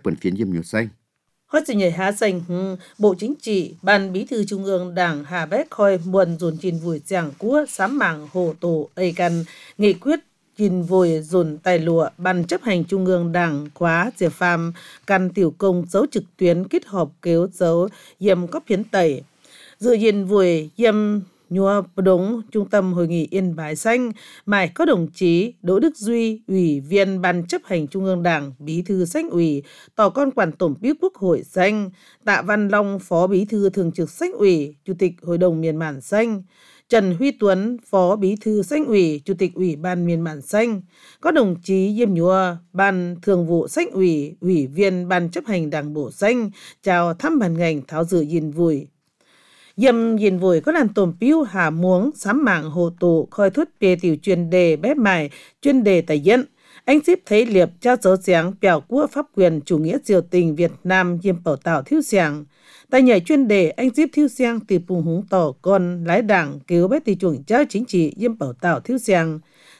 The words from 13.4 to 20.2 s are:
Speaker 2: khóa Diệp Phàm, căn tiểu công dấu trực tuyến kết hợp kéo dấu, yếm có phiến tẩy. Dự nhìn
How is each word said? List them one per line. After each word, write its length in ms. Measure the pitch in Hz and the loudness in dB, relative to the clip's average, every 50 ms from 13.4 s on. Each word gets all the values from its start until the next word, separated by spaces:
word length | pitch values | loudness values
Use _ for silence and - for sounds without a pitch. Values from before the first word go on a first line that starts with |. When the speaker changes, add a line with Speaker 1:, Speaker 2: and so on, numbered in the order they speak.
| 175 165 147 143 151 147 - | 0 0 -2 -4 -8 -10 -6
Speaker 2:
khóa 380 | - 175 170 165 170 190 254 - | -2 0 0 2 0 0 -2 -2
Diệp 140 | - 185 156 | -2 -2 -2
Phàm, 420 | 170 - 180 175 175 165 165 170 170 - - - - - _ | -2 0 -2 0 0 0 -2 -6 -8 -12 -16 -20 -20 -12 _
căn 220 | - 196 185 185 180 | -2 0 0 0 0
tiểu 240 | 180 202 180 156 - | 0 0 0 0 0
công 280 | - 196 190 175 175 151 - | 0 0 0 0 0 -2 -2
dấu 160 | - 196 277 294 | -2 -2 -2 -2
trực 120 | - 202 - - _ | -2 -6 -8 -8 _
tuyến 300 | - 185 175 170 175 190 | 0 2 2 2 2 0
kết 180 | - - 370 - | -2 -4 -4 -4
hợp 240 | - 196 185 156 139 - _ | -4 -4 -4 -4 -4 -6 _
kéo 260 | - 175 170 165 175 180 - | -2 0 0 0 0 -2 -2
dấu, 360 | - 185 165 165 170 185 208 - - - - _ | -2 0 0 2 2 0 -2 -4 -10 -20 -20 _
yếm 300 | - 185 208 185 180 180 | -2 0 2 2 2 0
có 120 | 170 220 320 - | -4 -8 -8 -4
phiến 160 | - 202 185 220 | -2 -2 -2 -2
tẩy. 400 | - - 190 170 156 135 127 - _ _ _ _ _ - - - - _ - | -2 0 0 2 2 0 -2 -8 _ _ _ _ _ -20 -20 -20 -20 _ -4
Dự 140 | 202 247 240 | 0 2 2
nhìn 320 | 208 220 220 202 202 | 4 4 2 2 0